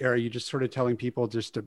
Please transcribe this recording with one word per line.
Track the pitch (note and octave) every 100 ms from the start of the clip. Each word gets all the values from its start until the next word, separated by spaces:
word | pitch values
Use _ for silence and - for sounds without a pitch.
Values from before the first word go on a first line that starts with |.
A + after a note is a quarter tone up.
are | B2+ A#2+
you | A#2
just | A#2+ -
sort | C#3+
of | B2+
telling | C3 B2 A#2
people | A#2+ B2 A#2
just | A2+ G#2+
to, | A#2